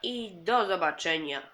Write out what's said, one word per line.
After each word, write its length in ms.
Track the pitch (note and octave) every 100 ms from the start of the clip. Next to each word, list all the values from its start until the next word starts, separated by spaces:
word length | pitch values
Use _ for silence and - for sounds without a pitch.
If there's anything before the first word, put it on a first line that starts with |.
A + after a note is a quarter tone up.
i 280 | - B3 A3+
do 320 | F3 E3+ A#3+ G3+
zobaczenia 760 | F#3 D#3+ D3+ E3+ D#3+ D3+ C#3 -